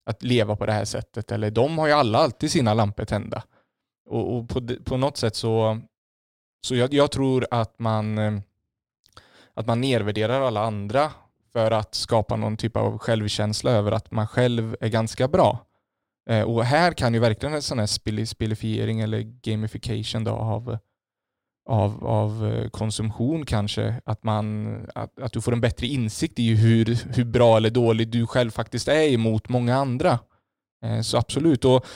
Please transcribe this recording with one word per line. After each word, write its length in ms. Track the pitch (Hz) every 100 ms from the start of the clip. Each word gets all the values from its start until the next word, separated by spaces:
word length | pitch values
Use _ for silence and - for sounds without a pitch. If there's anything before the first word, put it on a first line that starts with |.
| -
att 140 | 110
leva 320 | 123 120 104 104
på 100 | 113
det 60 |
här 140 | 107 113
sättet." 460 | - - 117 -
Eller, 200 | 107 107
"De 260 | 113 139 160
har 100 | 156
ju 60 |
alla 240 | 147 120 113
alltid 320 | 156 - 156
sina 220 | 170 117
lampor 320 | 110 104 - 110
tända." 380 | 104 104 - - _ _ _ _ _ -
Och, 280 | 117 - 123
och 120 | 120
på 100 | 127
de, 160 | 120 123
på 220 | - 127
något 200 | 139 -
sätt 180 | 113 -
så, 440 | 117 113 110 110 - _ _ _ _ _ _ _ -
så 80 | 127
jag, 180 | 127
jag 180 | 143 143
tror 360 | 135 135 127 -
att 280 | 120 110 -
man, 380 | 113 110 107 107
eh, 160 | 107 104 - _ _ _ _ _ _ - _ _ _
att 140 | - 110
man 140 | 117
nedvärderar 600 | 135 117 104 107 107 135
alla 200 | 131 104
andra 480 | 113 104 101 127 151 - _ _ _
för 180 | 117 110
att 240 | 110 107 -
skapa 400 | - 113 - 110
någon 220 | 110 110
typ 200 | 113 110
av 200 | 107 110
självkänsla 720 | - 113 104 - 107 107 127
över 200 | 110 104
att 200 | 107 -
man 160 | 113 107
själv 480 | - 123 117 113 107
är 60 | 113
ganska 380 | 113 113 - 131
bra. 380 | 185 127 120 _ _ _ _ _ _ -
Eh, 120 | 110
och 220 | 104 117 117
här 280 | 151 175
kan 200 | 156 123
ju 60 | 117
verkligen 360 | 117 107 143 151
en 60 |
sån 180 | - 131
här 60 | 104
spel-, 420 | - 110 107 113
spelifiering 720 | - 110 110 110 110 110 110
eller 220 | 110 110
gamification 1000 | 110 123 113 107 110 113 120 110 110 117
då 80 | 107
av, 460 | 113 113 110 120 113 _ _ _ _ _ _ _ _ -
av, 360 | 110 101 113 113
av, 380 | 110 107 110 107
eh, 220 | 113 110
konsumtion 760 | - 110 104 110 107 120 160 139
kanske, 560 | 110 104 - 110 120 -
att 180 | 113
man, 520 | 113 107 107 107 107 107 - -
att, 240 | - -
att 140 | 127
du 80 | 117
får 100 | 117
en 100 | 120
bättre 260 | 120 - 123
insikt 520 | 139 110 - 165 -
i 160 | 117 110
hur, 580 | 113 113 113 117 - 120
hur 100 | 120
bra 320 | 123 120 110
eller 120 | 110
dålig 380 | 123 117 113 113
du 180 | 117 113
själv 240 | 127 117
faktiskt 360 | - 113 120 -
är 260 | 151 156
emot 360 | 120 113 110 -
många 260 | 123 120 131
andra. 440 | 139 123 180 123 - _ _ _ _ - 113
Eh, 160 | 113
så 160 | 113 120
absolut. 480 | - 135 165 131 131
Och 200 | 127 -